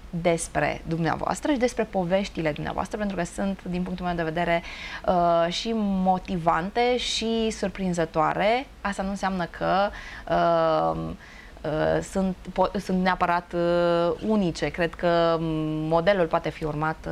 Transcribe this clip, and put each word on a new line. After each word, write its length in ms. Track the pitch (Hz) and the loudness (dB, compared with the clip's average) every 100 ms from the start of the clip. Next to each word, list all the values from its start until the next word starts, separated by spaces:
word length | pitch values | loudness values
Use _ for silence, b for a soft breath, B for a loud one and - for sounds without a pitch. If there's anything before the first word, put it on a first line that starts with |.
| - | -10
despre 720 | 170 175 170 - 151 147 - - | -2 2 2 0 -2 -2 -2 -4
dumneavoastră 640 | 165 160 - - 185 302 | -2 0 0 -2 -2 0
și 60 | 277 | 2
despre 260 | 240 - | 2 0
poveștile 680 | 214 196 170 190 196 - 156 | -2 -2 0 0 0 -2 -2
dumneavoastră, 460 | 147 156 - 190 214 | -2 -4 -4 -4 -4
pentru 180 | 208 190 | -4 -4
că 80 | |
sunt, 360 | 170 - 196 190 | -4 -4 -4 -4
din 200 | 185 175 | -4 -4
punctul 220 | 180 180 180 | -4 -4 -2
meu 100 | 175 | -2
de 80 | |
vedere, 400 | 160 160 175 170 B B B B - | -2 0 0 0 B B B B 0
uh, 480 | 180 175 170 170 | 4 4 4 4
și 180 | 175 226 226 | 0 -2 0
motivante 1200 | 202 190 185 185 - 185 165 165 185 233 240 247 | 0 2 2 2 0 0 2 2 0 0 2 2
și 520 | - - 220 226 220 | 0 -4 -2 0 0
surprinzătoare. 1160 | 220 196 190 185 175 160 165 151 151 196 240 285 - | -2 -4 -2 -2 0 0 2 2 2 2 2 -2 -8
Asta 220 | 202 196 | -6 -4
nu 60 | 190 | -4
înseamnă 360 | 202 190 190 170 | -2 -2 -2 -4
că, 440 | - 170 180 202 B B B - | -2 0 2 2 B B B -2
uh, 800 | 175 170 165 160 156 165 160 160 180 B B B - | 2 4 4 4 4 2 0 -4 -10 B B B -10
uh, 400 | 160 156 156 160 | -4 0 2 0
sunt, 340 | 165 196 190 180 - | 0 -2 -2 -2 -6
po-, 260 | 185 185 208 | 0 0 0
sunt 220 | 185 185 | -2 0
neapărat, 520 | 185 180 175 175 175 | 2 2 2 0 -2
uh, 600 | 175 170 175 175 170 170 160 208 | -2 2 4 4 4 2 0 0
unice. 420 | 214 180 156 151 | 2 2 0 -2
Cred 240 | 165 170 | 0 -2
că, 440 | - 175 170 165 165 | 0 2 4 4 2
mm, 480 | 165 156 156 156 156 | 0 -2 -2 -2 0
modelul 380 | 165 170 202 165 | 2 4 4 2
poate 240 | 147 160 | 0 -2
fi 140 | - | -4
urmat, 440 | 156 147 156 160 165 | -4 -2 -2 -4 -4